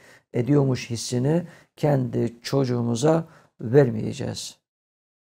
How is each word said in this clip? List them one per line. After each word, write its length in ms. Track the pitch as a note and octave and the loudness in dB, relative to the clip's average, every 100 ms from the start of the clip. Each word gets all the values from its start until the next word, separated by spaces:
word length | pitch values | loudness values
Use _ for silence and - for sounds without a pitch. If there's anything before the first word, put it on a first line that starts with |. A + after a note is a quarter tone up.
| - - _ | -20 -20 _
ediyormuş 560 | D#3+ A#2+ C#3+ C3+ B2+ - | -4 2 2 2 -2 -4
hissini 540 | A#2 - B2 C3 E3 E3+ - _ - | -8 -4 -2 0 0 -2 -12 _ -4
kendi 680 | D3+ C#3 A#2+ A#2 A#2 - | 0 0 0 -2 -4 -4
çocuğumuza 840 | - C3+ C3+ B2 A#2 A#2 D3+ E3 E3 - _ - | -4 0 0 0 0 0 2 2 0 -12 _ -12
vermeyeceğiz. 960 | B2+ C3 B2+ A2 A2 A2+ A2+ A2 - - _ _ _ _ _ _ _ | 2 4 4 2 -6 -6 -8 -8 -12 -16 _ _ _ _ _ _ _